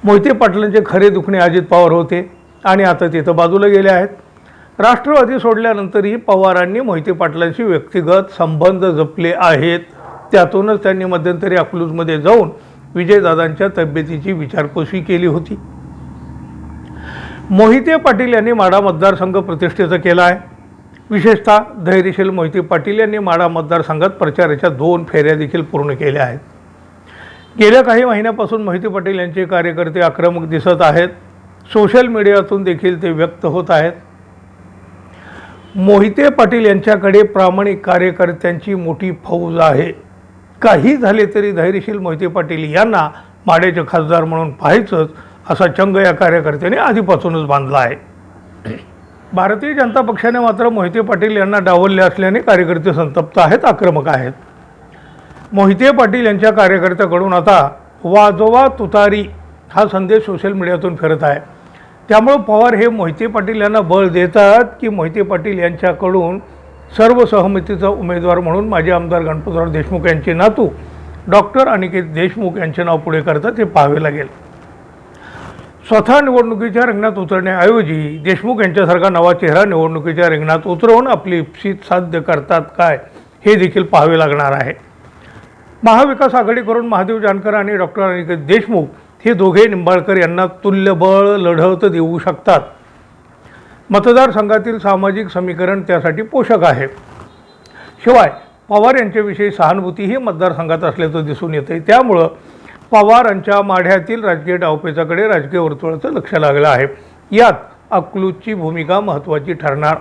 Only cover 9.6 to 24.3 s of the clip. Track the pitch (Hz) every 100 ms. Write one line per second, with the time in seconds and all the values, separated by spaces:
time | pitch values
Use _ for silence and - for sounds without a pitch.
9.6 | 160 170 - - - - - 202 175 196
10.6 | 208 208 202 190 185 180 165 175 190 180
11.6 | 160 180 165 165 165 156 151 233 170 -
12.6 | - - - 175 175 208 175 160 165 147
13.6 | 196 185 160 147 156 160 147 185 143 185
14.6 | 147 143 160 190 160 175 175 156 160 208
15.6 | - - - - - - - - - -
16.6 | - - - - - - - - - 190
17.6 | 220 254 262 320 262 233 247 233 214 233
18.6 | 185 190 202 165 196 190 185 190 185 165
19.6 | 175 165 180 175 180 175 - 190 - -
20.6 | - - - - - 208 202 214 214 208
21.6 | 220 240 170 190 185 185 190 185 165 180
22.6 | 160 170 180 214 220 214 196 170 175 170
23.6 | 151 170 160 156 180 190 156